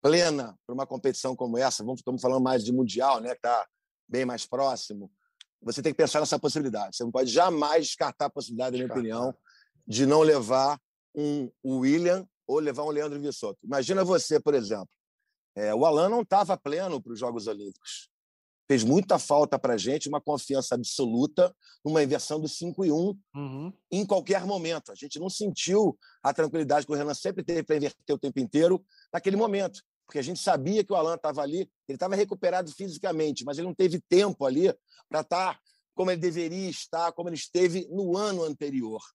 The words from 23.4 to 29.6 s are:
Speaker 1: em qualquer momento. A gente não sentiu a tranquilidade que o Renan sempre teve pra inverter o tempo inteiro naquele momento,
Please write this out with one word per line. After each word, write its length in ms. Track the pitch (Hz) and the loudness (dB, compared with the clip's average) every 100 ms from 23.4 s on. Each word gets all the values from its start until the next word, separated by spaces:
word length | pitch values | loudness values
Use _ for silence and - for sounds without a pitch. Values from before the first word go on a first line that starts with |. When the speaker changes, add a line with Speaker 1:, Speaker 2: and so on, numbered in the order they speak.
| 143 131 165 - _ | -10 -10 -12 -14 _
Speaker 1:
em 160 | 180 202 | -4 0
qualquer 400 | 196 170 190 180 | 0 2 -2 0
momento. 440 | 196 160 160 - | -4 -4 -6 -8
A 40 | |
gente 240 | 101 143 147 | -18 -14 -10
não 80 | 180 | -8
sentiu 680 | - 208 143 - 196 202 - _ _ | -4 -6 -4 0 4 2 0 _ _
a 100 | 135 | -2
tranquilidade 540 | 139 156 160 143 143 143 | 0 0 0 2 0 0
que 60 | |
o 20 | |
Renan 180 | 147 147 | -4 -4
sempre 300 | 139 190 190 | -4 -6 -6
teve 180 | 170 170 | -4 -4
pra 140 | 156 156 | 0 0
inverter 380 | 139 - - 143 | 0 -6 -6 -4
o 20 | |
tempo 220 | 139 131 | -2 -4
inteiro 420 | 123 143 170 185 _ _ _ | 0 4 4 4 _ _ _
naquele 240 | 175 - 202 | -4 0 2
momento, 460 | 220 196 | 2 0